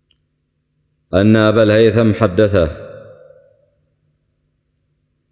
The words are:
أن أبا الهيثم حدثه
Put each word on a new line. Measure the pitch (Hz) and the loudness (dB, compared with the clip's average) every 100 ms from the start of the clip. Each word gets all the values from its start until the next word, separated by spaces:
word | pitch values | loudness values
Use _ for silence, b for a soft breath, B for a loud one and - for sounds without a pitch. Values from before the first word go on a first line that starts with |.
| _ _ _ _ _ _ _ _ _ _ _ | _ _ _ _ _ _ _ _ _ _ _
أن | 87 104 110 | -2 2 2
أبا | 107 107 | 2 2
الهيثم | 107 107 113 104 113 | 2 2 2 2 -2
حدثه | 101 107 90 107 95 80 - - - - - - _ _ _ _ _ _ _ _ _ _ _ _ _ _ _ _ _ _ _ _ | 0 -2 0 0 0 -2 -6 -18 -20 -20 -20 -20 _ _ _ _ _ _ _ _ _ _ _ _ _ _ _ _ _ _ _ _